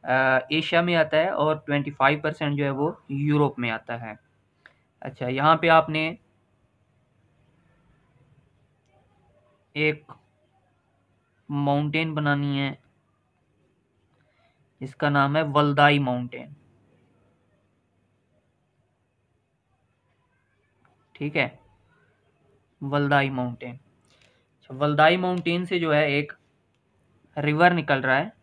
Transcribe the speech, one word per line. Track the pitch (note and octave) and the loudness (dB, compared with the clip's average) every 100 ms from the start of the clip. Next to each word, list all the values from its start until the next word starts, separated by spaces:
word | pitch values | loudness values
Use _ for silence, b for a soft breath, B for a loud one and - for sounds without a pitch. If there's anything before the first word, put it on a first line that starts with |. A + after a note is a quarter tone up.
अ, | - C3 C3 C3 - | 0 2 4 2 2
एशिया | D#3 D#3 E3+ | -2 0 0
में | F3 E3+ | 2 2
आता | D3+ D#3 | 2 2
है | F3 | 0
और | - D3+ D#3 - | 0 0 -2 -2
ट्वेंटी | C#3+ C#3+ | -4 -4
फ़ाइव | C#3+ C3+ D3+ | 0 2 2
परसेंट | D3+ D#3 D3+ C#3+ | -4 -4 -4 -2
जो | |
है, | C#3+ | -2
वो | C3+ D3+ - - | -2 -4 -6 -10
यूरोप | C#3 D3 D3 C#3 C3+ | -4 0 2 2 -2
में | A#2+ | -6
आता | A2 - A#2 | -6 -8 -12
है। | A2+ G#2+ _ _ _ _ b b b _ | -10 -16 _ _ _ _ b b b _
अच्छा, | C3+ - B2 | -16 -8 -6
यहाँ | C3 D3 D#3 | 0 2 4
पे | E3+ | 6
आपने | D#3+ D#3 D#3 D#3+ - _ _ _ _ _ _ _ _ _ _ _ _ _ _ _ _ _ _ _ _ _ _ _ _ _ _ _ _ _ _ _ _ _ _ _ D3 | 4 4 -4 -4 -8 _ _ _ _ _ _ _ _ _ _ _ _ _ _ _ _ _ _ _ _ _ _ _ _ _ _ _ _ _ _ _ _ _ _ _ -2
एक | D3+ D3+ - - _ _ _ _ _ _ _ _ _ _ _ _ - | -2 -2 -12 -20 _ _ _ _ _ _ _ _ _ _ _ _ -8
माउंटेन | C#3+ C#3+ C#3+ D3 D#3 D#3+ | -2 0 0 -2 -2 -4
बनानी | D3+ D3 C#3+ C#3+ C#3 | -2 -2 -2 -2 -4
है, | C#3 C#3 _ _ _ _ _ _ _ _ _ _ _ _ _ _ _ _ _ _ _ _ | -4 -8 _ _ _ _ _ _ _ _ _ _ _ _ _ _ _ _ _ _ _ _
इसका | C3 - D3 | -16 -4 0
नाम | C#3+ C#3 D3+ | 2 2 0
है | |
वल्दाई | D3+ C#3+ D3 C#3+ D3 C#3+ | 0 2 2 4 4 4
माउंटेन। | C3 B2 B2 - C#3+ C#3+ _ _ _ _ _ _ _ _ _ _ _ _ _ _ _ _ _ _ _ _ _ _ _ _ _ _ _ _ _ _ _ _ _ _ _ _ _ _ _ _ _ _ _ _ _ - | 0 -2 -6 -12 -16 -20 _ _ _ _ _ _ _ _ _ _ _ _ _ _ _ _ _ _ _ _ _ _ _ _ _ _ _ _ _ _ _ _ _ _ _ _ _ _ _ _ _ _ _ _ _ -10
ठीक | D3 D3+ | -6 -4
है, | B2 - _ _ _ _ _ _ _ _ _ _ _ _ | -4 -6 _ _ _ _ _ _ _ _ _ _ _ _
वल्दाई | C#3 C#3+ C#3+ C#3+ C#3 | -4 -2 2 2 0
माउंटेन। | C3 B2 A#2 B2 | -4 -6 -8 -14
अच्छा, | C3 _ _ _ _ _ _ _ _ _ C3 | -18 _ _ _ _ _ _ _ _ _ -4
वल्दाई | D3 D3 D#3 F#3 | -2 4 4 4
माउंटेन | F3+ F3+ E3+ F3 F3+ | -2 -4 -2 -4 -4
से | F3+ | -4
जो | E3 | 0
है, | D3+ D3+ | 0 0
एक | C#3+ D3 - _ _ _ _ _ _ _ _ _ - | -2 -4 -14 _ _ _ _ _ _ _ _ _ -4
रिवर | D3 D3+ F3 | -2 4 4
निकल | F3 D3+ C3+ | 4 0 0
रहा | C3 C3 | 2 0
है | G3 _ | -2 _